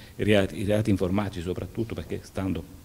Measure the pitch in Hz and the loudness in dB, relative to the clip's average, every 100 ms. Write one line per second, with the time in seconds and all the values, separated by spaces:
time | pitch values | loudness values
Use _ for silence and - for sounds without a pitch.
0 | - - 101 104 95 80 98 107 107 95 | -18 -4 4 6 4 0 0 2 4 2
1 | 92 95 98 92 85 90 98 - 113 90 | 4 2 0 -4 -4 -4 -6 -6 -4 -6
2 | 85 98 - - 95 85 - - | -6 -8 -8 -4 -2 -4 -6 -16